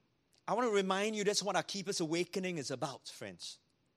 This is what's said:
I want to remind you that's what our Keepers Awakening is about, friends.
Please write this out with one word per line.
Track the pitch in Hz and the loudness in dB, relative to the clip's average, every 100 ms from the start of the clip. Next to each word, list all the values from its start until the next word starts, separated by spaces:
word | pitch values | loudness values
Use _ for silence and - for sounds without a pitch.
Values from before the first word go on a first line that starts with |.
| _ _ _ _ - | _ _ _ _ -2
I | |
want | 208 247 | 2 4
to | |
remind | 202 190 190 214 214 | 4 4 2 2 2
you | 202 | 2
that's | 202 | 2
what | 196 180 | 2 2
our | |
Keepers | - 196 190 185 | 2 -4 -4 -2
Awakening | 160 170 175 202 180 165 | 0 0 0 -2 -2 -4
is | 127 | -4
about, | 123 147 123 - | -4 -4 -6 -14
friends. | - 104 85 - - _ _ _ | -12 -12 -10 -14 -14 _ _ _